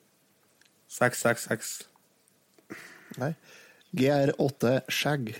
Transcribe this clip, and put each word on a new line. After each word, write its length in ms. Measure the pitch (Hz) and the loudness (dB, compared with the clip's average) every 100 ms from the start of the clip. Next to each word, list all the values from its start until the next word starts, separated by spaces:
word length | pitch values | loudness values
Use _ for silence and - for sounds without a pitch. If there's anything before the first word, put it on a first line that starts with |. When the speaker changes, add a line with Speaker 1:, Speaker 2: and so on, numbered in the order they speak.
| _ _ _ _ _ _ _ _ - | _ _ _ _ _ _ _ _ -10
Speaker 1:
Seks 320 | - 123 - | 0 0 2
seks 240 | 117 113 - | 0 0 -2
seks. 220 | 117 - - - _ _ _ _ _ _ _ - - - - - - | -6 -6 -12 -14 _ _ _ _ _ _ _ -20 -20 -20 -20 -16 -8
Speaker 2:
Nei. 160 | 131 165 - - - _ _ | -6 -6 -12 -20 -20 _ _
G 160 | 180 131 | 0 4
R 220 | 143 139 - | 4 4 2
åtte 440 | 143 - 120 131 - | 0 2 2 2 0
Shag. 420 | - 143 147 110 110 | -2 0 0 -4 -8